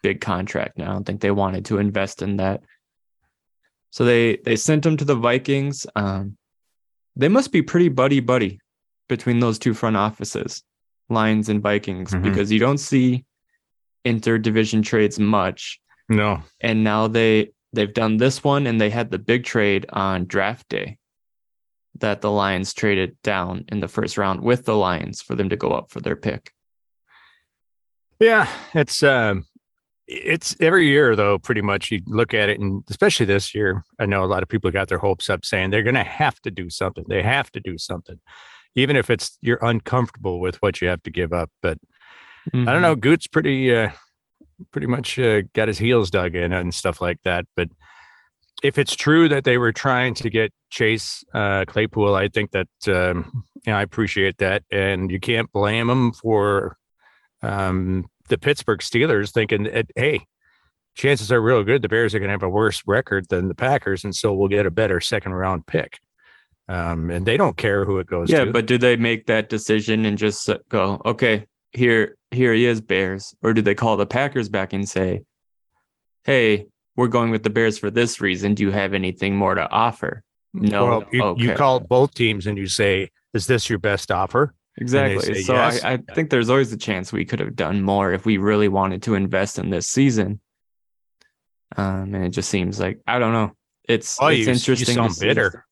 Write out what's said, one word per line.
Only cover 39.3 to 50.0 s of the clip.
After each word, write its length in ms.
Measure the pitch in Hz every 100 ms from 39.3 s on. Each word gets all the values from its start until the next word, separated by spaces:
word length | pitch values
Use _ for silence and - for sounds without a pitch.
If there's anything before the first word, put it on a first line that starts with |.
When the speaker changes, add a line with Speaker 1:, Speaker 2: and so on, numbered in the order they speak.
| -
Speaker 2:
you're 160 | - 120
uncomfortable 800 | 117 113 - 127 120 - 98 87
with 240 | 92 87
what 180 | 101 -
you 60 | 90
have 160 | 87
to 80 | -
give 220 | 90 82
up. 180 | 87 82 _
But 180 | 87 80 - _ _ - - - -
I 100 | 127
don't 100 | 120
Speaker 1:
Mm-hmm. 160 | 151
Speaker 2:
know. 120 | 175
Goot's 320 | 143 123 165 -
pretty, 480 | 160 151 135 131
uh, 160 | 117 107 - _ _ _ _ _ _ -
pretty 160 | 151 131
much, 320 | 120 - -
uh, 240 | 120 104 98
got 120 | - 110
his 120 | 107
heels 300 | 113 123 95
dug 280 | 98 90 87
in 160 | 87
and 200 | 92 90
stuff 280 | - 92 82
like 200 | 87 85
that. 220 | 92 87 87 -
But 140 | 82 - _ - - _ _ _ _ -
if 160 | 139 147
it's 160 | 135
true 340 | - 147 160 165
that 140 | 143
they 160 | 135 123
were 140 | 117
trying 420 | 110 139 123